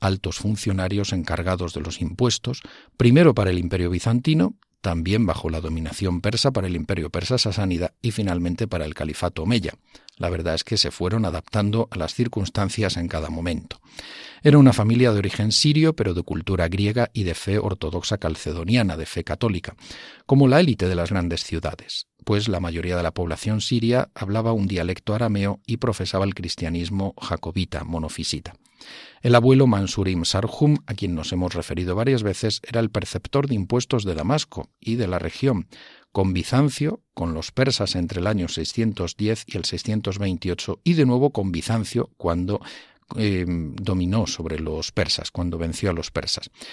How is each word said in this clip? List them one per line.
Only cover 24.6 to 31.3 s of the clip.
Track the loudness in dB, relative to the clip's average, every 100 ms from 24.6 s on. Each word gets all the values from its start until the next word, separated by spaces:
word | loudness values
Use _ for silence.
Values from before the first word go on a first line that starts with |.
| 0
dialecto | 0 -2 -4 -2
arameo | -2 0 0 0 -2
y | -4 -4
profesaba | -2 -2 -2 0
el | 0
cristianismo | -2 -6 -6 -4 -4 -2 -2 -4 -6
jacobita, | -6 -6 -4 -4 -4 -4
monofisita. | -6 -6 -6 -6 -6 -6 -8 -18 _ _ -20 -20 -20 -4
El | 4 6
abuelo | 8 8 6
Mansur | 4 2 0 0
ibn | 0
Sarhum, | 0 -2 -2 2 2 2 0
a |
quien | -6 -4
nos | -4 -4